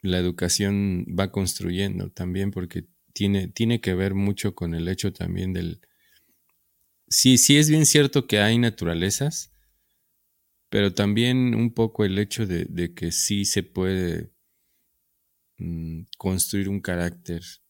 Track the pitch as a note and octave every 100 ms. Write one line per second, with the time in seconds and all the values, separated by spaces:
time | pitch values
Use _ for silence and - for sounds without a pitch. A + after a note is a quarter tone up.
0 | G2 F2+ F2+ F2 F2 - G2+ G2+ G2+ F2+
1 | E2+ F2 G2 - F#2 - F2+ F2+ G2 F#2
2 | F#2+ - F2+ F2+ G2 G2 F2 F2+ - _
3 | _ - G2 G2+ F#2 - A2+ A#2 - F#2
4 | F#2+ G2 G2 G2 G#2 - E2+ E2 E2+ F#2+
5 | G2+ - F2 F2+ F#2 F2+ E2+ E2 _ _
6 | _ _ _ _ _ _ _ _ _ _
7 | _ - C3 B2 - D3 D3+ D#3 D3+ D3
8 | C#3 C#3+ - G#2 G#2 A#2 A#2 G#2 E2+ E2+
9 | F2+ - C#3+ - - _ _ _ _ _
10 | _ _ _ _ _ _ _ G#2+ G2+ F2
11 | G2+ G#2 A#2+ B2+ B2+ A2+ A#2 A#2 A2+ -
12 | G#2 F#2+ G#2 - G#2+ E2+ - E2+ E2+ -
13 | E2+ - - G2+ G2 - F2 - F#2 F#2
14 | F2+ E2 D#2+ _ _ _ _ _ _ _
15 | _ _ _ _ _ _ E2+ E2 E2 D#2+
16 | F#2+ - G2 F#2 - G2 G2 G2 F#2 F2
17 | F2 F2 - E2+ F2 -